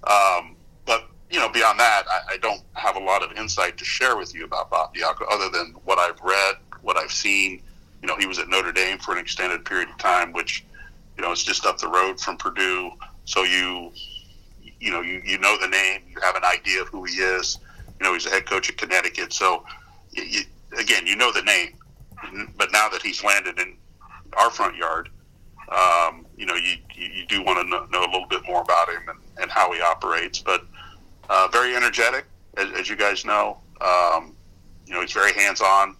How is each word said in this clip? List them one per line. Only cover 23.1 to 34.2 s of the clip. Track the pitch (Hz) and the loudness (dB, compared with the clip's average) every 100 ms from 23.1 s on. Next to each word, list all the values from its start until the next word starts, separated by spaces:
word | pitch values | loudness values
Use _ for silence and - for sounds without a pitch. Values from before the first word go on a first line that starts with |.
| 95 | -4
landed | 101 101 92 90 | 0 0 0 -6
in | 90 - - - - - - - | -6 -8 -20 -20 -20 -20 -6 2
our | 113 | 4
front | - 98 85 | 4 -4 -2
yard, | 82 82 85 - - _ - - - | -4 -4 -8 -16 -20 _ -20 -20 -4
um, | 92 92 85 82 82 - - | 2 4 4 2 -2 -20 -12
you | 90 | -4
know, | 87 | -2
you, | 87 87 - - | -2 -4 -10 -14
you, | 87 | -12
you | 90 85 | -10 -4
do | 101 | -2
wanna | 92 90 | 0 0
kn-, | 90 87 85 | 0 -4 -2
know | 90 | -2
a | 90 | -2
little | 92 90 | -2 -4
bit | 92 92 | -6 -2
more | 87 | -4
about | 87 85 85 | 2 2 2
him | 87 85 | -2 -10
and, | 82 - - | -14 -16 -10
and | 90 | -4
how | - 90 | 2 2
he | 85 | 4
operates. | 85 82 95 85 85 - | 0 0 -2 -2 -2 -6
But, | - 92 - - - - - - - | -2 -2 -2 -20 -20 -20 -20 -20 0
uh, | 95 92 | 4 4
very | 120 123 123 | 4 2 2
energetic, | 120 120 117 131 - - - - | 0 4 2 2 -8 -20 -14 -6
as, | 98 | -4
as | 92 92 | -4 -6
you | 104 | 0
guys | 101 98 | 0 0
know. | 104 104 104 - - - | 0 2 2 -2 -16 -4
Um, | 92 90 87 82 | 2 4 4 2